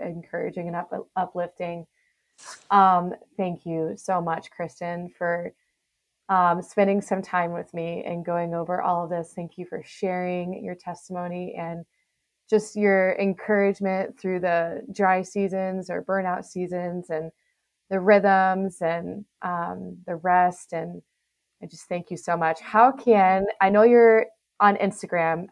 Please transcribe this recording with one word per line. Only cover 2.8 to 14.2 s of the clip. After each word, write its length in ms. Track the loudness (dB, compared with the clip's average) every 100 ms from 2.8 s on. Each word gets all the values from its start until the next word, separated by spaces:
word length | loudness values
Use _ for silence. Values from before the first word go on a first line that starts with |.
| 6 6 2 -6 _ -6
thank 300 | -6 -6 -6
you 280 | -4 -4 -6
so 240 | -4 -4
much, 300 | -2 -6 -8
Kristen, 600 | -12 -12 -10 -10 -8 -12 -8
for, 360 | -4 -4 -6 _ _ _ _ _ _ _ -2
um, 340 | 2 2 2
spending 380 | -2 2 2 2
some 200 | -2 -4
time 300 | -2 -2 -2
with 220 | -6 -10
me 300 | -8 -8 -8
and 200 | -8 -8
going 300 | -4 -4 -4
over 280 | -6 -4 -4
all 220 | -2 -2
of 60 | -2
this. 220 | -6 -8
Thank 240 | -12 -14 -12
you 80 | -12
for 160 | -12
sharing 800 | -14 -8 -6 -4 -4 -4 -6 -8
your 100 | -10 -12
testimony 800 | -12 -14 -12 -10 -8 -8 -10 -10
and 260 | -10 -12 -14 _ _ _ _ _ 0
just 260 | 0 0 0
your 360 | 2 4 2 0
encouragement 1000 | -2 -2 0 2 2 0 -2 -2 -4 -6